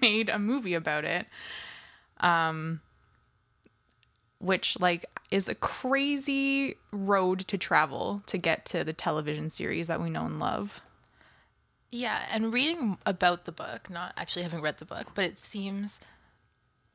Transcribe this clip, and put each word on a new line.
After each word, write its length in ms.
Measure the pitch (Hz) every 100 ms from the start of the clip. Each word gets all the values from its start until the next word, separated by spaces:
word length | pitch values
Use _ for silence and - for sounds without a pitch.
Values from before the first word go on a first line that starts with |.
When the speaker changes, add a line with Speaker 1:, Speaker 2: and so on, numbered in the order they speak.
Speaker 1:
made 280 | 233 214 214
a 100 | 208
movie 360 | 208 269 208
about 300 | 170 160 151
it, 220 | 151 170 214 - - - - - - - _ -
um, 600 | 175 170 160 160 160 160 - _ _ _ _ _ _ _ - _ _ _ _ _ _ -
which, 400 | 180 190 - -
like, 280 | 180 170 - - -
is 160 | 196 185
a 60 | -
crazy 1200 | - - 254 269 285 285 277 277 277 277 277 - _
road 480 | 202 196 196 185 185
to 180 | 196 190
travel 640 | - 160 151 123 95 202 -
to 120 | 185
get 260 | 170 160 -
to 180 | 170
the 80 | 156
television 580 | 160 - 156 151 151 156
series 380 | - - 165 165
that 120 | 165
we 100 | 170
know 160 | 160 156
and 120 | 151
love. 420 | - - 202 - - _ _ _ - _ _ _ _ _ _
Speaker 2:
Yeah, 300 | 240 240 202 -
and 200 | 220 226
reading 460 | 240 285 339 226 185
about 400 | - 190 180 175
the 80 | -
book, 380 | - 190 143 -
not 220 | 175 180 -
actually 280 | 165 -
having 160 | 170 160
read 180 | 151 151
the 60 |
book, 240 | - - -
but 100 | -
it 140 | 180 -
seems 640 | - 214 196 196 202 - - - _ _ _ _ _ _ _